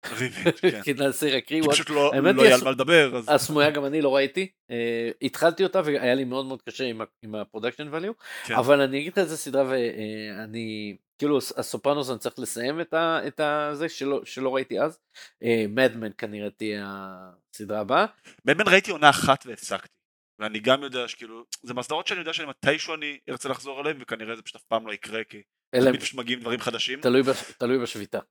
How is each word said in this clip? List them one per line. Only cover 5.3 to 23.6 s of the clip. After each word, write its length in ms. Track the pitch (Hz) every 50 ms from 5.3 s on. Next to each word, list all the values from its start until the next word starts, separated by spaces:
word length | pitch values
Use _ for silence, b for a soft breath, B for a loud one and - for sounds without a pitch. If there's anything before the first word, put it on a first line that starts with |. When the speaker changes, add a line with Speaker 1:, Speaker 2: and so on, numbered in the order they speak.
| - - - 170 170 - 196
Speaker 2:
אותה 180 | 180 - 190 175
והיה 280 | 151 143 139 123 127 123
לי 80 | 135 135
מאוד 220 | 123 123 131 135
מאוד 160 | 131 131 123
קשה 220 | _ - 113 - 135
עם 180 | 127 117 110
ה-, 40 | 110 - _ _ -
עם 120 | 110 107
ה-production 580 | 107 101 - _ 110 107 123 123 _ 151 151 143
value. 300 | 160 170 202 226 _ B B B B B
Speaker 1:
כן. 80 | - 113
Speaker 2:
אבל 260 | 117 123 127 143 143
אני 180 | 139 131 131 139
אגיד 120 | 147 165
לך 60 | 180 -
איזה 200 | 190 156 160 156
סדרה, 260 | - 147 127 135 139
ו-, 100 | 131 131
אה, 680 | 131 120 117 - - 107 107 107 107 107 107 104 95 110
אני, 520 | 107 110 117 113 110 107 107 107 104 98 - _ _ _ _
כאילו, 200 | - 147 147 135
הס-, 220 | - - - -
הסופרנוס, 500 | 117 - - 120 _ 135 143 147 143 127
אני 100 | 131 107
צריך 200 | - - - -
לסיים 420 | 127 110 - 113 117 127 147 160
את 120 | 170 - -
ה-, 260 | 160 165 165 165 156 98 147
את 120 | - -
ה-, 300 | 156 147 147 151 147 147 147
זה 160 | 143 160 160
שלא, 320 | 156 - 139 139 139 131 -
שלא 300 | - - - 131 131 127
ראיתי 240 | 135 131 _ 123 95
אז. 200 | 123 156 160 _ _ _ B B B B B B -
אה, 220 | 117 117 113 110 104
מדמן 400 | 104 120 131 127 107 117 113 107 101 _
כנראה 320 | - 107 104 104 104 104
תהיה 360 | 101 _ 110 107 104 104 101 98 98 98 98 95 95 92 95 92 90 95 _ _ _
הסדרה 260 | - 107 98 107 107
הבאה. 260 | 107 98 127 156 202 220 _ b b b b b _
Speaker 1:
מדמן 220 | 120 147 165 208 196
ראיתי 200 | 180 190 - 233
עונה 180 | 190 156 151 147
אחת 360 | 139 - - - 135 139 -
והפסקתי. 480 | 127 113 - - - 101 95 - - _ _ _ _ _ _ _ _ _ _
ואני 200 | 107 107 107 107
גם 240 | 104 120 131 135 143
יודע 240 | 139 127 127 123 117
שכאילו, 380 | - - 123 110 113 113 120 _ - - _
זה 100 | 120 123
מהסדרות 340 | 123 123 - 151 160 180 -
שאני 120 | 214 180
יודע 140 | 170 160 151
שאני 140 | 143 165 147
מתישהו 440 | 131 _ - 143 147 156 - - 160
אני 240 | 156 151 147 143 139 _ -
ארצה 200 | 131 123 - 139
לחזור 320 | 131 123